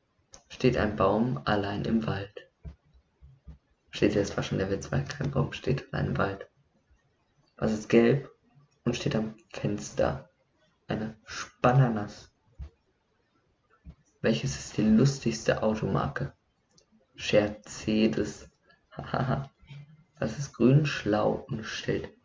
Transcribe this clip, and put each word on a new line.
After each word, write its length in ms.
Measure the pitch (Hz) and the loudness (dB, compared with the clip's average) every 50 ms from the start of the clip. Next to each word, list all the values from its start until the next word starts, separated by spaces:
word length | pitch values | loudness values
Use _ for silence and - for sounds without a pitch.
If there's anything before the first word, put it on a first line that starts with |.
| _ _ _ _ _ _ - - _ - | _ _ _ _ _ _ -20 -20 _ -20
Steht 260 | - - - 127 - | -4 0 2 2 2
ein 200 | 80 101 104 - | 2 0 0 0
Baum 440 | - 95 98 104 110 117 127 139 143 - | 2 2 2 2 2 0 0 -2 -4 -2
allein 380 | - 107 101 98 101 104 98 - | -2 0 0 -2 -2 -4 -4 -2
im 200 | 107 113 113 107 | -2 0 0 0
Wald? 440 | 101 95 95 - - - - - - _ _ - - - - _ _ _ _ _ _ _ _ - - - _ _ - - - _ _ _ _ _ _ | -2 -4 -4 -6 -10 -12 -16 -20 -20 _ _ -18 -18 -18 -18 _ _ _ _ _ _ _ _ -20 -20 -20 _ _ -20 -20 -20 _ _ _ _ _ _
Steht 240 | - - 104 104 104 | -2 0 2 2 2
jetzt, 220 | 104 98 95 - | 2 0 -2 -2
war 80 | 101 - | -6 -4
schon 140 | - 98 98 | -4 -2 -4
der 100 | 95 98 | -2 -2
Witz, 220 | 98 - - - - | -4 -6 -6 -4 -4
weil 120 | - - | -4 -4
kein 260 | - - - - 73 | -4 -6 -6 -6 -2
Baum 220 | - - - - - | -2 -2 -2 -2 -4
steht 380 | - - - - - - - - | -6 -4 -2 -2 -2 -4 -6 -6
allein 140 | 101 98 95 | -4 -2 -2
im 100 | 92 90 | 0 0
Wald. 280 | 92 98 98 - - - _ _ _ _ _ _ _ _ _ _ _ _ _ _ _ _ _ _ _ _ _ | -2 -2 -4 -6 -12 -18 _ _ _ _ _ _ _ _ _ _ _ _ _ _ _ _ _ _ _ _ _
Was 160 | - - 110 107 | -4 -2 -2 -2
ist 160 | 107 - - | -4 0 4
gelb 420 | 117 117 117 120 135 139 - - - _ _ _ _ _ _ _ _ _ - | 4 6 6 6 4 2 0 -6 -16 _ _ _ _ _ _ _ _ _ -4
und 100 | 123 123 | -2 -2
steht 220 | - - 143 - | -2 -2 -2 -2
am 180 | 110 110 110 - - _ _ | -2 -2 -4 -8 -14 _ _
Fenster? 800 | - - - 104 104 101 - - - - - - - - - - _ _ _ _ _ _ _ _ _ _ _ | -10 -6 -4 -4 -4 -4 -8 -6 -2 0 0 0 0 -4 -8 -16 _ _ _ _ _ _ _ _ _ _ _
Eine 300 | - 110 107 110 110 - - _ | -6 -6 -4 -4 -6 -10 -12 _
Spananas. 1040 | - - - - - - _ - 123 127 135 131 120 110 104 104 - - - - - _ _ _ _ _ - - - _ _ _ _ _ _ _ _ _ _ _ _ _ _ _ _ _ _ _ _ _ _ _ - - _ _ _ _ _ | -14 -12 -12 -12 -12 -4 _ 2 4 6 6 6 4 2 -2 -4 -8 -10 -16 -20 -20 _ _ _ _ _ -18 -18 -18 _ _ _ _ _ _ _ _ _ _ _ _ _ _ _ _ _ _ _ _ _ _ _ -20 -20 _ _ _ _ _
Welches 380 | - 107 120 - - 139 - - | 0 0 0 0 -2 -4 -6 -6
ist 180 | - - - | -10 -6 -2
die 60 | - 107 | 2 4
lustigste 800 | 110 110 110 131 139 - - - 113 - - - - - - - | 6 6 8 6 6 4 0 -2 -4 -4 0 2 0 2 2 2
Automarke? 720 | 110 107 107 101 98 95 - - - - - 143 - - _ _ _ _ _ _ _ _ _ _ _ _ _ _ _ _ | 0 0 0 -2 -2 0 0 -2 -2 -4 -6 -6 -8 -10 _ _ _ _ _ _ _ _ _ _ _ _ _ _ _ _
Mercedes. 1400 | - - - - 104 104 104 104 - - - - - - 110 110 107 110 - - - 104 - - - - - _ _ _ _ _ _ _ _ - | -10 -4 2 4 4 4 2 0 -8 -14 -16 -14 -6 -2 0 2 4 4 4 2 0 -2 -4 -6 -12 -16 -20 _ _ _ _ _ _ _ _ -14
<laughs> 540 | - - - - 123 131 123 117 127 139 - _ _ _ - - - - - - - _ _ _ - | -14 -8 -4 -2 -2 0 0 0 -2 -2 -6 _ _ _ -20 -20 -20 -20 -20 -20 -20 _ _ _ -4
Was 200 | - 113 - - | -4 -4 -4 -4
ist 140 | 139 - - | -8 -8 0
grün, 320 | - 113 123 139 151 151 | 4 6 8 8 8 6
schlau 600 | 143 - - - 104 104 104 107 110 110 - - - | 4 0 -2 0 0 2 2 2 2 0 -2 -4 -8
und 160 | 113 110 107 | -8 -8 -8
stellt 460 | - - - - - 101 95 - - - _ _ | -8 -10 -6 -4 -4 -4 -4 -4 -8 -14 _ _